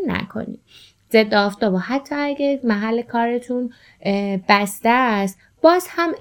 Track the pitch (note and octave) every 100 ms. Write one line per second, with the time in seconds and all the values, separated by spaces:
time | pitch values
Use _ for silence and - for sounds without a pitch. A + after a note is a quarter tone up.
0 | D#4+ - - - - - _ - - _
1 | - A3 G#3+ G#3 G3+ G3 G#3+ F#3 F#3 C4+
2 | C#4 D4 C#4+ C#4+ C#4 C#4 A#3+ G3+ A3 A#3
3 | A#3 A#3 A#3 A#3+ A#3+ B3 A#3+ - - _
4 | G3 G3 G3+ G3 F#3+ G3+ G3+ - A3+ B3
5 | B3 G#3 G3 - _ - D#4+ F4+ - -
6 | E4+ -